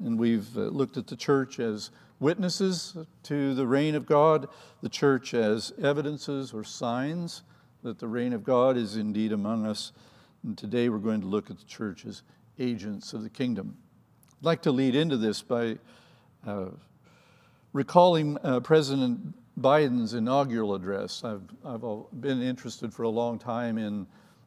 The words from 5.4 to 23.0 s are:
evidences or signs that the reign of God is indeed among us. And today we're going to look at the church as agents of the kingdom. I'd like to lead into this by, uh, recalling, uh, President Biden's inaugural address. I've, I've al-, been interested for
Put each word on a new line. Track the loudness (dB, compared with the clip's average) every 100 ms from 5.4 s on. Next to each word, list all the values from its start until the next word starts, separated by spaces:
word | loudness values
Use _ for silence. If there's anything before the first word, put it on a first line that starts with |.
| 2 2 -2 -2
evidences | 0 0 -2 -6 -6 -6 -6
or | -10
signs | -12 -6 -4 -2 -4 -4 -8 -10 _ _ _ _
that | -10 -8
the | -6
reign | -4 -2
of | -2
God | 2 6 6 4
is | 0 -2
indeed | -2 0 0
among | 0 -2 -2 -2
us. | -4 -8 -16 -20 -20 _ _
And | -10 -8
today | -4 0 0
we're | 0
going | 0 -2
to | 0
look | -2 -4
at | -16
the | -16
church | -8 -8 -8 -14
as | -16 _ _ _ -6
agents | -4 -4 -6 -10 -10
of | -10
the | -10
kingdom. | -4 -2 -2 -6 -12 _ _ _ _ _ -4
I'd | 0
like | 2
to | 2
lead | 4 4
into | 4 2 2
this | 0 -2
by, | -2 -2 0 -4 -12 -20 _ _ _ _ -10
uh, | -8 -8 -12 _ _ _ _ _ _ _ _ _
recalling, | -4 4 6 8 6 2 -2
uh, | 0 0
President | 6 4 6 0 0 0 -6 -12 -14 0
Biden's | 4 6 4 2 0
inaugural | -2 2 2 2 0 -2
address. | -2 -2 -4 -4 -8
I've, | -8 -8 -12 -16
I've | -12 -8
al-, | -6 -8 -10 -6
been | -2 0
interested | -2 -4 -8 -8 -10
for | -4